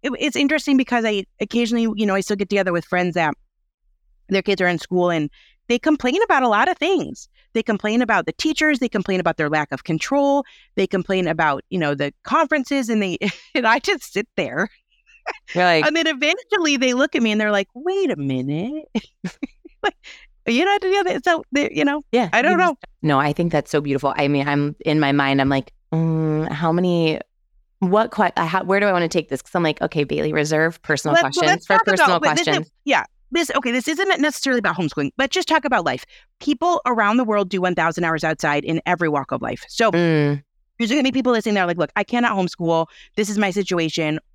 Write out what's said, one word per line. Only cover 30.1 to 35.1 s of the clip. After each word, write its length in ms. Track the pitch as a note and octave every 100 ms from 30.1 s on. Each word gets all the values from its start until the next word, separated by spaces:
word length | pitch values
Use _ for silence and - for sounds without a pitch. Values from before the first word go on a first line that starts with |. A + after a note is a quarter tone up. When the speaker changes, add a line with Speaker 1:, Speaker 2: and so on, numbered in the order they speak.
| D3 D3+
Speaker 2:
reserve 480 | D#3 D3 D#3 D#3+ D#3+
personal 300 | - C#3+ D#3 E4
Speaker 1:
Let, 80 |
well, 80 | C3+
Speaker 2:
questions 160 | C#3+ F4
Speaker 1:
let's 180 | G4 -
Speaker 2:
for 80 |
Speaker 1:
talk 80 | - A4
about, 100 | -
Speaker 2:
personal 220 | D4 E3+
Speaker 1:
but 100 | D#4
this 100 | D3+
is, 40 | F4
Speaker 2:
questions." 260 | D3 E3 _ -
Speaker 1:
yeah. 180 | G#3 - _ _
This, 180 | E4 D#4+ C4+
okay, 160 | B3
this 160 | B3 B3
isn't 340 | D#4 G4 F#4
necessarily 380 | D4+ - C4+ B3
about 160 | G3+ E3
homeschooling, 320 | D#3+ - C#3+